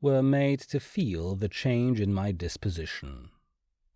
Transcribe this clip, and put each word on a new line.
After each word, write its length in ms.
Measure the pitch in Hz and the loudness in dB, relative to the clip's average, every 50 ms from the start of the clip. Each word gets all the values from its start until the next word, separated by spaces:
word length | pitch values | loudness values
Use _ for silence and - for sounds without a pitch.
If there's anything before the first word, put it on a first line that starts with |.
were 220 | - 143 135 135 131 | 0 2 4 4 6
made 360 | 135 139 143 139 139 139 135 | 4 4 4 4 2 2 0
to 180 | - - - 143 | -2 -2 -4 -4
feel 560 | - - - - 190 123 92 82 82 87 95 | -4 -4 -4 -2 -2 0 0 -2 -2 -2 -2
the 120 | 98 104 101 | -2 -2 -2
change 540 | - - - 135 123 120 120 127 127 113 | -2 -2 -2 0 2 2 2 2 2 2
in 120 | 104 98 101 | 2 2 2
my 180 | 98 95 104 | 2 2 0
disposition. 1000 | 98 85 90 85 - - - 104 90 85 80 80 - - - 69 69 64 64 - - _ _ _ _ _ _ _ _ _ _ _ _ | -2 -2 -4 -6 -6 -4 -4 -4 -4 -4 -6 -8 -8 -10 -10 -12 -12 -14 -16 -20 -20 _ _ _ _ _ _ _ _ _ _ _ _